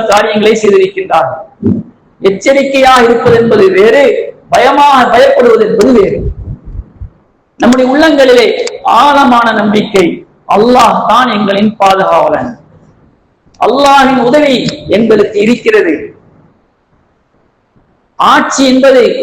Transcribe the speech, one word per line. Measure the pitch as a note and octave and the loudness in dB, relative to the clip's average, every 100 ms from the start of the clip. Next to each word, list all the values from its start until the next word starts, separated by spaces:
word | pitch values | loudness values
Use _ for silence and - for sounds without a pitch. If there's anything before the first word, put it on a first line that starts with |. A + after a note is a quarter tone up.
| - | 0
காரியங்களை | G#3 A3 G#3+ G#3+ A3+ | 0 0 -2 0 0
செய்திருக்கின்றார்கள். | G#3+ G3 F#3+ F#3+ F#3+ E3 E3 D4+ - _ - - - _ _ _ | 0 0 0 -4 -4 -2 -2 -8 -16 _ -6 -6 -8 _ _ _
எச்சரிக்கையா | F#3+ F#3+ C4+ C#4 C4+ C4+ C4 B3+ A#3 | -4 -2 0 0 0 0 2 4 2
இருப்பது | A#3 A#3+ A3+ | 2 2 2
என்பது | A3+ G3+ F#3+ F#3 | 2 2 2 2
வேறு, | A3 C#4+ C4 - - - - | 2 2 2 -2 -6 -14 -4
பயமாக | F3+ B3 D4 C#4+ C4+ A3 | 0 0 2 2 2 2
பயப்படுவது | A3+ C#4 - A#3+ - G3+ | 2 2 2 2 2 0
என்பது | - B3 A#3 | 0 2 2
வேறு. | F3 C#3+ - - - - - - - - - _ _ _ _ - | 0 -4 -8 -10 -14 -16 -16 -16 -16 -18 -20 _ _ _ _ -4
நம்முடைய | A#3+ B3+ B3+ | 0 0 0
உள்ளங்களிலே | C#4+ D#4+ C#4+ C4 B3 A3 - - - - A3+ | 0 0 2 2 2 2 -2 -8 -6 -2 0
ஆழமான | C#4+ C#4 B3+ A#3+ A3+ G#3+ | 2 2 2 2 0 -2
நம்பிக்கை, | G#3 G#3 G3 G3 E3+ - - _ - G3 | -2 -2 -2 -2 -2 -4 -14 _ -4 0
அல்லாஹ் | A#3+ B3 A3+ F#3 - | 2 2 2 0 -2
தான் | A3+ B3 G#3 | 0 0 -2
எங்களின் | G3+ G3+ G#3+ G#3+ | -2 0 -2 0
பாதுகாவலன், | G3 F#3+ E3+ E3 D#3 D3+ B3 - _ - _ _ _ _ _ _ _ - G3+ | -2 0 0 0 0 -4 -8 -14 _ -20 _ _ _ _ _ _ _ -6 -4
அல்லாஹ்வின் | C4 C#4+ C#4 C4 B3+ A#3+ | 0 2 2 2 0 0
உதவி | D4+ C#4+ A#3 - - - G3 | 0 0 0 -4 -8 -4 -2
எங்களுக்கு | A3+ G#3+ G3+ G3+ G#3+ | 2 0 0 -2 -2
இருக்கிறது, | B3 A#3 G#3+ F3 D3+ - - _ _ _ _ _ _ _ _ _ _ _ _ _ _ _ _ _ _ _ - | -2 0 0 0 -4 -8 -18 _ _ _ _ _ _ _ _ _ _ _ _ _ _ _ _ _ _ _ -4
ஆட்சி | G3 C#4+ - - C4+ | -2 0 -2 -2 0
என்பது | C4 C4+ B3+ G#3 - | 2 2 2 2 -2